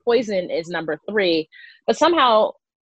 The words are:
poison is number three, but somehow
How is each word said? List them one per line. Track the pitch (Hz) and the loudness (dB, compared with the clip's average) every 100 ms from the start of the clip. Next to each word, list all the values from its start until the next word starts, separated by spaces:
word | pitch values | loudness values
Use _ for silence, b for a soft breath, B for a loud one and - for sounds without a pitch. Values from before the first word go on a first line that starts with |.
poison | - 240 214 196 180 | 0 0 0 -4 -4
is | 143 165 | -6 -6
number | 170 160 151 - | -8 -6 -8 -4
three, | 214 185 165 156 B B B - | -2 0 0 -4 B B B -4
but | 226 | 0
somehow | 311 339 254 220 214 - _ _ | 2 4 4 4 2 -4 _ _